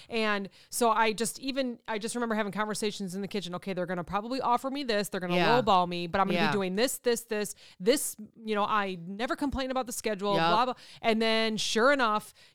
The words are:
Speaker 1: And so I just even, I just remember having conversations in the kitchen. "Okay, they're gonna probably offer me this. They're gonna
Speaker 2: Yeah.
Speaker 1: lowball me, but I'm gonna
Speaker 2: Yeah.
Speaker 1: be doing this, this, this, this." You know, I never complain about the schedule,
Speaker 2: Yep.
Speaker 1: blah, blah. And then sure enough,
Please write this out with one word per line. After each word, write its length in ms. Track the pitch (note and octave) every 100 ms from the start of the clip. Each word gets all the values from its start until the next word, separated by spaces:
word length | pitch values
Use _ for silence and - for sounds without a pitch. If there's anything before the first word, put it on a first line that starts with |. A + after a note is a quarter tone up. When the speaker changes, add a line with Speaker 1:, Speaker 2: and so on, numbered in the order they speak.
| -
Speaker 1:
And 380 | A3+ A3 G#3 F#3+ - -
so 220 | - A#3
I 220 | G#3+ A3+
just 260 | G#3 A3 -
even, 400 | C4 C4 C4 A#3+ -
I 100 | A3
just 160 | A3
remember 220 | A#3+ A#3 G#3+
having 160 | G#3
conversations 640 | F#3+ G#3+ G#3 G#3+ - G3 F3+
in 60 |
the 60 | G3
kitchen. 280 | G#3 F3 F3
"Okay, 180 | G3
they're 140 | F3+ F3
gonna 160 | F3+
probably 380 | E3 F#3+ A3 C4
offer 280 | - A#3+ C4+
me 140 | C#4
this. 260 | C4+ G#3 G#3
They're 120 | G3
gonna 160 | F3 F3
Speaker 2:
Yeah. 220 | E3 -
Speaker 1:
lowball 280 | G#3+ F#3+ F3
me, 180 | F3 F3
but 160 | G3
I'm 60 | F#3+
gonna 100 | F3+
Speaker 2:
Yeah. 100 | D#3+
Speaker 1:
be 20 |
doing 220 | D3 F#3 F#3
this, 240 | B3+ -
this, 220 | B3 A#3
this, 340 | - G#3+ G#3 - - -
this." 360 | F#3 C#4+ - - G#3+ - A3
You 100 | G#3
know, 100 | G#3
I 320 | G#3+ G3 F#3 E3+
never 300 | G3 A#3+ D4+
complain 340 | C#4+ A#3+ C4
about 140 | C4 A#3+
the 80 |
schedule, 400 | B3 A3+ G#3 G3+ G3+
Speaker 2:
Yep. 140 | E3
Speaker 1:
blah, 160 | F#3 B3+
blah. 80 | A#3+ - -
And 200 | A#3 A3
then 340 | A3+ A3 A3+ A3
sure 380 | - A3+ B3
enough, 400 | C#4+ A#3 G#3+ - - -